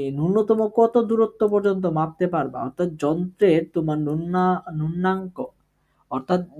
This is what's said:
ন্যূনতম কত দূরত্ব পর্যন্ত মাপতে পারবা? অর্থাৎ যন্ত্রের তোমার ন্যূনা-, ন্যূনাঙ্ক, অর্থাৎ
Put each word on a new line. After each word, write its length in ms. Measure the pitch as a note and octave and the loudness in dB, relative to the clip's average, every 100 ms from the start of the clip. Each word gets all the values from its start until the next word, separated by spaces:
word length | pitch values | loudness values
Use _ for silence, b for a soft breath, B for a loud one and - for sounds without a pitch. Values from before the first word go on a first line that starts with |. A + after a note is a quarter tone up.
| C#3 | -4
ন্যূনতম 580 | C#3 E3 G#3 G#3+ A3 G#3+ | -2 0 2 2 2 2
কত 300 | A3 A3+ A#3+ | 2 4 4
দূরত্ব 500 | G#3+ A3+ A3 - G#3+ | 2 2 0 0 2
পর্যন্ত 380 | G3+ G3+ F#3+ F3+ | 2 2 0 0
মাপতে 400 | D#3+ D#3+ - F3+ | 0 -2 -2 -2
পারবা? 360 | E3 C3 B2 | 0 -2 -6
অর্থাৎ 260 | C3 - F3+ | -8 -4 -4
যন্ত্রের 800 | D#3 D3 E3 F3+ - G3+ D#3+ D#3+ | -2 -2 0 -4 2 4 4 0
তোমার 240 | F3 D#3 D3+ | -2 -2 -2
ন্যূনা-, 760 | D3 D#3 E3+ F3+ F#3 F3+ - | -2 -4 -2 0 0 0 -4
ন্যূনাঙ্ক, 720 | D#3 D#3 F3 F#3 F#3+ F#3 - - _ _ _ _ _ _ | -4 -4 -2 -2 -2 -6 -10 -12 _ _ _ _ _ _
অর্থাৎ 360 | C3 - F3+ F3 | -8 -2 -2 -2